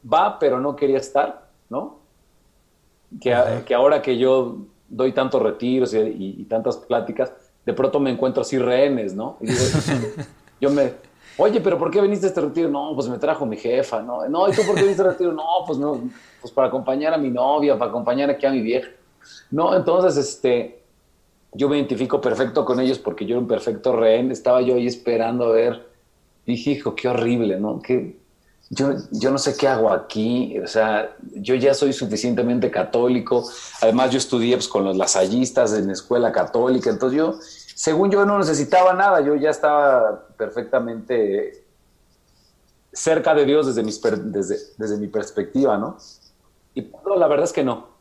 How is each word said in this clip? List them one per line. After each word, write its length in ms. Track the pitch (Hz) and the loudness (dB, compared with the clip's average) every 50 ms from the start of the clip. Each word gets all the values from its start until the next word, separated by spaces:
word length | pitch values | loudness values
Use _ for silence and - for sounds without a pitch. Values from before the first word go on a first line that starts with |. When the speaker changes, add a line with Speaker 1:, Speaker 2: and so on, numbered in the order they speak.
| _ 120 | _ 0
Speaker 1:
va, 280 | 147 160 190 208 202 - | 0 2 2 0 0 0
pero 220 | 156 143 127 127 | 0 0 0 0
no 160 | 135 143 139 | -2 -4 -2
quería 220 | - 143 135 135 135 | -2 0 0 0 0
estar, 500 | - - - 139 143 - - - - _ _ _ _ _ | -2 -2 0 0 0 0 -4 -14 -20 _ _ _ _ _
¿no? 280 | - 135 214 294 - _ _ _ _ _ _ _ _ _ _ _ _ _ _ _ _ _ _ _ _ _ _ _ - - | -10 -10 -10 -10 -16 _ _ _ _ _ _ _ _ _ _ _ _ _ _ _ _ _ _ _ _ _ _ _ -20 -6
Que 140 | - 127 120 | -2 0 2
a-, 80 | 120 | 2
Speaker 2:
Ajá. 200 | 127 - - 123 - | 2 2 0 -4 -2
Speaker 1:
que 100 | - 127 | 0 2
ahora 260 | 120 127 143 151 143 | 4 6 6 4 4
que 140 | - 139 127 113 | 2 0 0 2
yo 380 | 127 131 131 131 127 120 110 - - - _ _ _ _ | 4 4 4 4 2 0 -6 -12 -16 -18 _ _ _ _
doy 240 | - 110 127 131 | -4 -2 0 0
tantos 300 | 113 - 135 131 - 131 | 2 0 0 2 2 2
retiros 520 | 113 107 - - 117 123 127 131 127 120 107 | 2 2 -2 -2 -2 0 0 2 0 0 2
y, 40 | 110 | 0
y, 380 | 107 110 - - 95 98 95 - | 0 0 -2 -6 -8 -10 -10 -12
y 40 | - | -8
tantas 320 | - 113 113 107 123 113 | -4 -4 -2 -2 -2 -4
pláticas, 560 | - - - 123 117 110 - 110 - 123 - - - _ _ _ _ _ | -6 -6 -4 -2 -2 -2 -4 -4 -4 -4 -6 -6 -18 _ _ _ _ _
de 80 | - | -6
pronto 280 | - - 131 135 - 143 | -2 0 0 0 0 0
me 100 | 143 135 | 0 0
encuentro 320 | 123 - 135 131 113 139 | -2 0 -2 0 0 -2
así 160 | 120 - 143 131 | -4 -2 -2 -2
rehenes, 560 | 123 120 123 127 139 143 139 120 107 98 92 | 0 2 4 4 4 2 2 -2 -4 -6 -6
¿no? 240 | 98 113 135 - - | -8 -8 -10 -10 -10
Y 60 | - | -4
digo, 140 | - 127 123 - - - 156 - - 147 127 117 107 | -4 0 0 0 0 0 0 0 0 -2 -2 -4 -6
Speaker 2:
<laughs> 480 | - 160 135 - - _ _ _ _ _ | -8 -10 -14 -14 -16 _ _ _ _ _
Speaker 1:
yo 100 | 139 139 | 0 0
me, 220 | 143 147 139 123 - - - _ _ _ _ - - | 2 2 2 0 -2 -8 -20 _ _ _ _ -20 -2
"Oye, 240 | - 160 214 214 233 | 2 2 2 2 2
pero 180 | 160 190 175 - | 0 0 0 0
¿por 120 | 160 165 | -2 0
qué 100 | 165 202 | 2 2
viniste 260 | 202 196 208 190 180 | 2 2 0 0 -2
a 20 | 190 | -2
este 120 | - 175 | -2 0
retiro?". 280 | 151 147 - 165 170 151 | -4 -2 -2 -2 -2 0
"No, 240 | 143 143 143 156 151 | 0 -2 -4 -4 -4
pues 140 | 131 123 117 | -4 -4 -4
me 100 | 127 117 | -4 -2
trajo 280 | - 147 156 151 147 | -2 -2 -2 -2 -4
mi 100 | 117 107 | -6 -6
jefa", 460 | 101 - 117 123 131 139 - 120 - | -6 -4 -2 0 0 0 -2 -4 -6
¿no? 260 | 107 123 123 - 78 131 | -6 -6 -6 -6 -4 -4
"No, 200 | 147 170 190 202 | 0 0 0 2
¿y 40 | |
tú 120 | - - 208 | 2 0 0
por 100 | 180 202 | 2 2
qué 60 | 170 | 2
viniste 200 | 196 196 196 165 | 2 2 2 4
a 40 | 190 | 2
este 60 | 185 180 - 185 | 2 2 2 -2
retiro?". 80 | 175 | -2
"No, 120 | 160 156 156 165 170 180 - | -2 -2 -2 -2 -2 -2 -2
pues 120 | 175 151 131 | -2 -4 -4
no, 320 | 143 147 147 123 117 127 - - - - _ _ | -2 -4 -4 -4 -8 -10 -12 -14 -20 -20 _ _
pues 120 | - 120 | -20 -6
para 160 | - - 131 127 | 0 0 0 0
acompañar 460 | 123 131 123 131 131 139 147 160 165 | 0 -2 -2 -2 -2 0 0 0 0
a 40 | 156 | 0
mi 120 | 143 131 | 0 -2
novia, 480 | 120 123 123 135 147 151 143 143 139 107 | 0 0 2 2 2 2 4 2 2 2
para 120 | 120 117 | 0 -4
acompañar 380 | 107 120 110 127 123 135 143 139 | -4 -4 -2 -2 -2 0 0 0
aquí 140 | 139 - - | -2 0 0
a 40 | 139 | 0
mi 100 | 135 127 | 0 0
vieja". 280 | 107 110 117 131 - - - _ _ _ _ _ _ - - - - _ | -2 0 -2 -2 -4 -6 -18 _ _ _ _ _ _ -20 -20 -20 -14 _
No, 240 | - 147 165 180 185 | -2 0 0 2 2
entonces, 400 | 185 - - 165 185 185 185 143 | 2 2 2 2 4 4 4 2
este, 640 | 143 135 - - - - 127 123 120 117 - - - _ _ _ _ _ _ _ _ _ _ _ _ _ _ | 2 -2 -2 -6 -2 0 0 0 0 -2 -6 -12 -20 _ _ _ _ _ _ _ _ _ _ _ _ _ _
yo 160 | - - 139 139 | -6 -2 0 0
me 80 | 147 | 2
identifico 440 | 147 139 - 127 107 131 123 - 139 | 0 0 -2 -2 -4 -2 -2 -2 -2
perfecto 440 | - 127 113 107 131 120 - - 110 | 0 -2 0 0 -2 -2 0 -2 0
con 160 | - 127 123 | 0 0 0
ellos 180 | 131 127 135 127 | 2 0 -2 -2
porque 280 | - 107 107 - 104 | -4 -8 -6 -6 -6
yo 80 | 98 117 | -4 -2
era 60 | 123 | -4
un 80 | 123 107 | -2 -2
perfecto 460 | 117 101 - 120 110 104 - 127 120 | -2 -2 -2 -4 -6 -2 -2 0 0
rehén. 360 | 113 113 110 110 117 123 131 | 4 4 4 4 4 2 -2
Estaba 320 | 127 - - 127 123 127 | -4 -2 0 2 2 4
yo 120 | 127 123 127 | 4 2 2
ahí 120 | 123 120 | 2 0
esperando 580 | 120 120 - - 123 117 113 113 117 120 123 123 | -2 -4 -4 -4 -2 0 0 0 -2 -2 0 2
a 60 | 117 | 2
ver. 340 | 113 113 113 120 117 - - - _ _ _ _ _ _ _ _ _ _ _ | 4 4 4 2 0 -4 -12 -20 _ _ _ _ _ _ _ _ _ _ _
Dije, 240 | - 123 113 - 147 | -6 -6 -2 -2 -2
"Hijo, 220 | 143 135 - 113 98 | -4 -2 -4 -6 -8
qué 140 | - - 127 | -4 -4 -2
horrible, 520 | 123 120 113 117 120 120 113 101 95 92 | 0 0 0 0 0 0 0 -2 -2 -2
¿no? 200 | 104 110 - - | -4 -4 -6 -8
Qué, 360 | - - 123 123 - - - - _ _ _ _ _ _ _ _ _ _ | -4 -2 -2 -2 -2 -6 -14 -20 _ _ _ _ _ _ _ _ _ _
yo, 240 | 127 - 135 139 139 - - - | -6 -2 -2 -2 -2 -4 -8 -8
yo 180 | - 110 113 131 | -8 -2 0 0
no 80 | 135 139 | 0 0
sé 160 | - 147 135 | -2 -2 -2
qué 120 | - 147 135 | 0 0 2
hago 220 | 131 113 110 107 | 2 2 2 2
aquí". 680 | 95 90 - - - 107 107 117 120 123 127 - - - | 2 0 -2 -6 -4 -4 -2 0 0 -2 -2 -4 -4 -8
O 80 | 92 | -8
sea, 480 | - - 110 110 110 107 104 113 - - - - - - | -2 0 0 2 2 0 -2 -2 -6 -10 -16 -20 -16 -14
yo 200 | 101 101 113 127 | -12 -2 -2 0
ya 200 | 131 120 139 135 | 2 4 2 2
soy 180 | 135 147 139 | 4 2 0
suficientemente 760 | 131 - 131 104 107 107 120 123 120 110 113 120 123 123 107 120 | 0 -2 -6 -6 -4 -2 -2 -2 0 0 0 0 0 0 0 0
católico. 760 | - 101 92 - - 117 120 123 127 123 - - 123 123 120 - - - - - - - | 0 -2 -4 -2 0 2 2 2 2 0 0 0 0 0 0 -4 -12 -14 -16 -16 -6 0
Además, 280 | - 113 110 123 131 131 | 2 2 4 4 2 2
yo 80 | 120 131 | 2 0
estudié, 380 | 120 - - 120 113 120 123 | 0 0 0 0 2 2 2
pues, 100 | - - - | 0 0 -2
con 160 | - 107 98 | 0 0 0
los 120 | 95 92 | 2 0
lasallistas 760 | 95 95 - - 95 95 95 107 123 127 123 - 131 123 107 107 | 0 0 0 2 2 2 2 2 0 0 0 2 0 2 2 2
en 160 | 107 95 98 | 0 -2 -2
escuela 420 | 95 - - - 123 120 120 110 | -4 -8 -4 -2 0 0 2 2
católica. 560 | - - 90 - - 120 117 127 131 127 - 120 | 0 0 -2 0 0 0 2 2 2 2 2 0
Entonces, 280 | 107 98 131 131 127 147 | -2 0 -2 0 0 0
yo, 200 | 160 165 - - - - - - - - - | 0 0 -2 -6 -14 -20 -20 -20 -20 -20 -12
según 360 | - - 160 160 165 196 196 | -4 -2 0 2 2 2 2
yo, 140 | 190 202 202 | 4 4 4
no 140 | 202 208 202 | 4 2 2
necesitaba 560 | 190 160 156 139 143 - - 185 185 185 185 | 2 0 0 -2 0 2 4 6 6 6 4
nada. 260 | 185 196 202 185 175 | 4 4 4 4 4
Yo 140 | 143 143 151 | 4 2 0
ya 140 | 143 139 151 | 2 2 0
estaba 760 | 147 - - 147 147 147 143 143 131 123 113 107 104 - - - - _ | 0 2 0 2 2 4 4 4 4 4 4 2 -2 -4 -12 -20 -8 _
perfectamente 1300 | 113 107 - 120 110 - - 127 117 117 117 113 - - 127 117 107 101 98 101 - - - - _ _ _ _ _ _ _ _ _ _ _ _ _ _ _ _ _ _ _ _ _ _ _ _ _ _ | -8 -6 -6 -8 -6 -2 -2 -2 -2 -2 -8 -10 -6 -2 0 0 0 0 0 -2 -4 -6 -10 -16 _ _ _ _ _ _ _ _ _ _ _ _ _ _ _ _ _ _ _ _ _ _ _ _ _ _
cerca 420 | - - - 165 160 160 - 165 156 | -14 -6 0 0 0 2 2 2 4
de 100 | 151 143 | 4 4
Dios 220 | 135 143 151 135 | 4 4 2 2
desde 160 | 131 123 113 | 0 0 -2
mis 160 | 110 110 107 - | -2 -4 -6 -2
per-, 200 | - 117 107 101 | -2 -2 -2 -2
desde, 380 | - 110 101 101 95 92 104 - - - - - | -6 -6 -4 -4 -2 -2 -4 -6 -6 -14 -12 -8
desde 180 | 107 107 104 104 | -6 -6 -4 -4
mi 100 | 104 98 | -6 -6
perspectiva, 680 | - 110 101 - - - 98 - - 131 139 127 107 101 | -6 -6 -6 -4 -6 -6 -6 -2 0 0 2 2 2 0
¿no? 180 | 107 143 - - - - - _ _ _ _ _ _ _ _ _ _ _ _ | -2 -6 -10 -14 -20 -20 -20 _ _ _ _ _ _ _ _ _ _ _ _
Y 80 | 127 - - - - - | -12 -12 -12 -18 -10 -4
no, 100 | 190 202 | -2 2
la 100 | 185 170 151 | 2 4 4
verdad 160 | 147 143 160 | 4 2 0
es 80 | 175 | 0
que 120 | - 175 139 | 0 -2 -2
no. 240 | 127 117 113 - - _ _ | -2 -2 -4 -8 -20 _ _